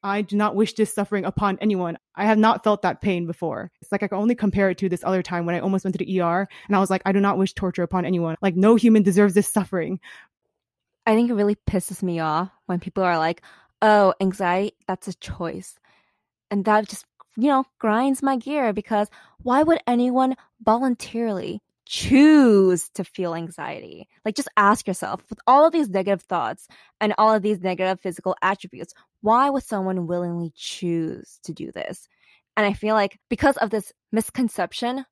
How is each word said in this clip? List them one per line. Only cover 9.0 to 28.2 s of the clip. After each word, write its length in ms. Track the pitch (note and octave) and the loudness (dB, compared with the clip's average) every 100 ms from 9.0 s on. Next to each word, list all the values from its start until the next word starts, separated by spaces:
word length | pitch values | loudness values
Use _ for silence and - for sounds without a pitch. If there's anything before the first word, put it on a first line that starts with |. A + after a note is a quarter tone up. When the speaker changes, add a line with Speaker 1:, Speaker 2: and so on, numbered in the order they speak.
Speaker 1:
deserves 300 | G3+ F#3 G#3 | 4 4 4
this 180 | F#3 G3+ | 2 0
suffering." 480 | G#3+ F#3 F#3 E3 F#3 - - _ _ _ _ _ _ _ _ - | -2 -2 -6 -6 -8 -12 -20 _ _ _ _ _ _ _ _ 0
Speaker 2:
I 100 | A3 | 2
think 140 | A#3+ | 2
it 60 | A3 | 0
really 200 | G#3 G#3 | 0 -2
pisses 480 | - G3 - F#3 | -2 -4 -4 -6
me 160 | F#3 E3+ | -4 -2
off 320 | D#3+ D#3 F#3 _ - | -2 -2 -4 _ -6
when 120 | F3+ | -6
people 240 | F3+ - | -4 -2
are 140 | F3+ E3 | 0 0
like, 240 | D#3+ F3 - _ _ _ | -2 -4 -12 _ _ _
"Oh, 320 | G#3+ G#3 G3 - | 4 6 4 2
anxiety, 520 | F#3+ F#3+ F3+ F3+ G3+ _ - | -2 -2 -2 -2 -4 _ -8
that's 200 | F#3 - | -8 -8
a 40 | |
choice." 640 | F3+ - - E3 - - - _ _ _ _ _ _ _ | -14 -12 -8 -8 -10 -16 -20 _ _ _ _ _ _ _
And 140 | G3+ G3 | -4 2
that 220 | G#3+ G#3 | 2 0
just, 180 | G3+ - _ - - | -12 -16 _ -18 -2
you 120 | C4+ | 0
know, 180 | C4+ C4+ _ | 0 -2 _
grinds 420 | A3+ A3 C4+ C4+ | -2 0 0 -2
my 160 | C#4 C4 | -2 -4
gear 360 | B3+ D4 A#3+ | -4 -2 -2
because 340 | G3+ - G#3+ G#3 - _ _ | -4 -4 -2 -2 -8 _ _
why 220 | A#3+ C4 | 0 2
would 160 | D#4 E4 - | 2 2 0
anyone 480 | A#3+ B3 B3 C4 C4 _ _ | 0 0 0 0 -2 _ _
voluntarily 1000 | A3 A3+ C4 B3 - A#3 A#3 F#3+ - G#3 _ _ _ | 0 0 0 -4 -6 -6 -4 -4 -8 -12 _ _ _
choose 1040 | - F3+ B3+ D4+ D4+ B3+ G3+ F#3+ F3 - | -8 2 6 8 8 8 8 6 4 -2
to 140 | - | -10
feel 300 | F#3 - F3+ | -12 -6 -6
anxiety? 760 | E3 E3 E3+ D3+ - - D#2+ - _ A3 | -6 -10 -12 -12 -12 -16 -20 -20 _ -8
Like, 100 | G#3+ | -6
just 140 | C4+ - | -2 2
ask 280 | G3+ G#3 - | 4 2 -2
yourself, 360 | F3+ - F#3 _ | -6 -6 -8 _
with 100 | A3 - | -6 4
all 180 | C4+ D#4+ | 6 6
of 80 | |
these 160 | E4 B3+ | 4 -2
negative 320 | F#3+ F#3+ F#3+ | -2 -2 -2
thoughts 460 | _ F3+ A#2 - - - _ _ | _ -4 -4 -8 -16 -20 _ _
and 160 | G#3+ - | -4 2
all 160 | A3 | 4
of 80 | A3 | 4
these 180 | G3 G3+ | 0 -2
negative 420 | F#3 F3+ F#3 F#3 | -4 -2 -2 -2
physical 340 | F#3+ F3 | -6 -6